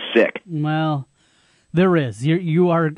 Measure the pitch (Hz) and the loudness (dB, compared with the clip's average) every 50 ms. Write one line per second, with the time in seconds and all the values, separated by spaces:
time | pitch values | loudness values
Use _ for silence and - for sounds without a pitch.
0 | - - - 113 101 - - - - 185 165 151 151 151 156 156 160 156 151 139 | -8 0 2 2 2 2 0 -6 -12 -8 -6 -4 -2 -2 -2 -2 -2 -2 -2 -4
1 | 131 _ _ _ _ _ _ _ _ _ _ _ _ _ - 165 185 190 175 165 | -6 _ _ _ _ _ _ _ _ _ _ _ _ _ 0 2 2 4 2 2
2 | 139 120 98 107 127 151 160 190 180 165 156 170 180 175 165 170 165 151 151 | 0 -2 -6 -4 -2 0 0 0 0 0 0 2 2 2 2 2 0 -2 -4